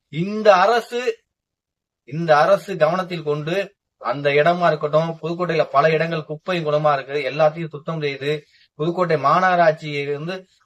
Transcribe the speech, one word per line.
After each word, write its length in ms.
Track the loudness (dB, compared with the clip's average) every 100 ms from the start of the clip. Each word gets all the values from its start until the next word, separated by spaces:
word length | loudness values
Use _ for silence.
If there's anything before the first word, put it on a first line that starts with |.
| _
இந்த 420 | -6 -6 2 6
அரசு, 680 | 6 4 2 -2 -4 -6 -6 _ _ _ _ _ _ _ _
இந்த 320 | -12 -6 2 4
அரசு 380 | 4 2 0 -2
கவனத்தில் 460 | 0 0 -4 -6
கொண்டு, 520 | -4 -4 -2 -4 -4 _ _ _
அந்த 320 | -8 -2 0
இடமா 360 | 2 2 2 2
இருக்கட்டும், 520 | 0 0 0 0 -4
புதுக்கோட்டையில 420 | -8 -4 -2 -2
பல 260 | 2 2 4
இடங்கள் 340 | 2 0 -4
குப்பையும் 420 | -8 -10 -4 -4 0
குளமா 260 | 0 2
இருக்கு, 380 | 0 -2 -4 -4
எல்லாத்தையும் 380 | 2 0 0 -8
சுத்தம் 320 | -10 -8 -6
செய்து, 440 | -6 -4 -4 -6 -8 _ _
புதுக்கோட்டை 420 | -6 -4 -2 0 2
மாநகராட்சி 960 | 2 2 4 4 2 2 -4 -6 -6
வந்து 340 | -6 -8 -10 -14 _